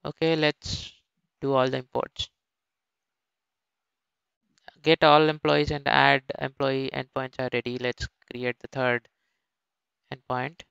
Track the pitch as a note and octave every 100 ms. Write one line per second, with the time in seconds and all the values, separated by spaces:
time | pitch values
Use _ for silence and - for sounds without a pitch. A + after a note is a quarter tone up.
0 | D3 - D#3+ D#3+ D3+ - - - - _
1 | _ _ _ _ C#3 C3+ C3 C3 C3 B2+
2 | - - - _ _ _ _ _ _ _
3 | _ _ _ _ _ _ _ _ _ _
4 | _ _ _ _ _ _ - _ D3+ D#3+
5 | D#3 D3+ D#3 D3+ D3+ D3 D3 D3 C#3 C3+
6 | C#3 C#3 C3+ - C3+ _ C3+ C3+ C3 C3
7 | C3 - C3 - B2+ B2 B2 B2 B2 -
8 | - _ _ B2 B2 A#2+ - C3+ B2+ A#2+
9 | _ _ _ _ _ _ _ _ _ _
10 | _ C3 _ B2+ C3+ E3+ -